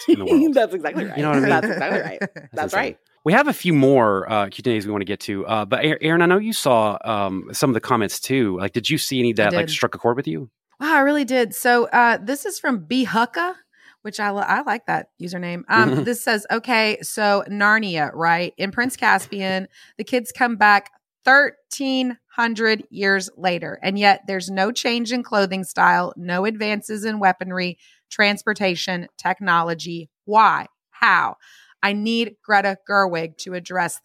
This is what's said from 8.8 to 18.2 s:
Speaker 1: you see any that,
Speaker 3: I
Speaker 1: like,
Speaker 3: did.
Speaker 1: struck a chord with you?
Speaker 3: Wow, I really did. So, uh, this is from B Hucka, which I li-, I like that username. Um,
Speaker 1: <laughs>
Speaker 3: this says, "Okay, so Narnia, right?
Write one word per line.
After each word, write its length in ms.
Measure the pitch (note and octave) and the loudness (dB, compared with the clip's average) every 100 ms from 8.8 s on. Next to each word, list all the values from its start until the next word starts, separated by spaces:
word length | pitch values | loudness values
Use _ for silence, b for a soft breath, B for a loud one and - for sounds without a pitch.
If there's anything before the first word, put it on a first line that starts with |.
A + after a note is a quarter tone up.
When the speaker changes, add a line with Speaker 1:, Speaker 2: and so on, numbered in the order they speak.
| G#2 | -2
Speaker 1:
you 120 | D#3 | -2
see 200 | - C3 | -2 0
any 140 | A#2+ | 2
that, 200 | A2 G#2 | 2 2
Speaker 3:
I 40 | G2+ | 2
Speaker 1:
like, 80 | |
Speaker 3:
did. 80 | G2+ | -2
Speaker 1:
struck 220 | - A#2+ | -2 -2
a 20 | - | 0
chord 180 | A#2 | -2
with 120 | A#2+ D#3+ | -2 -4
you? 240 | D#3+ B2+ _ _ - | -8 -10 _ _ -8
Speaker 3:
Wow, 140 | D4 | 0
I 60 | D4+ | 2
really 260 | C#4 D4 | 2 2
did. 300 | B3+ B3+ A#3 | 0 0 -2
So, 300 | - B3 A#3+ A#3 | 0 2 2 4
uh, 320 | A#3+ A#3 A3 | 4 4 2
this 240 | G3+ C#4+ | -2 -6
is 140 | G#4 - | -6 -6
from 260 | D4+ A3+ | -4 -4
B 180 | D#3 B3+ | -2 -2
Hucka, 520 | G#3 F#3+ B3 E4+ F4 F4+ _ b b b | 0 0 -2 -2 -6 -8 _ b b b
which 160 | G#3+ G#3+ | -12 -6
I 100 | G#3 | -4
li-, 140 | G3+ | -2
I 160 | - G#3 | -2 -2
like 240 | C#4+ A3 | -2 -4
that 220 | - D#3+ - - | -4 -4 -6 -14
username. 440 | F3 F3+ F3 F3 - | -10 -8 -8 -8 0
Um, 340 | A3+ A3 C3 | 2 4 2
Speaker 1:
<laughs> 0 | |
Speaker 3:
this 200 | A#3 A#3 | -2 -4
says, 220 | C4 G#3+ - | -2 -2 -2
"Okay, 480 | A3 B3 A3+ G#3+ G#3 | -4 0 0 0 -2
so 420 | - - G#3 G3+ - | -6 -2 0 0 -2
Narnia, 640 | G3+ G#3 A3 G3+ E3 C3+ | 0 2 2 0 -2 -2
right? 400 | D#3 | 0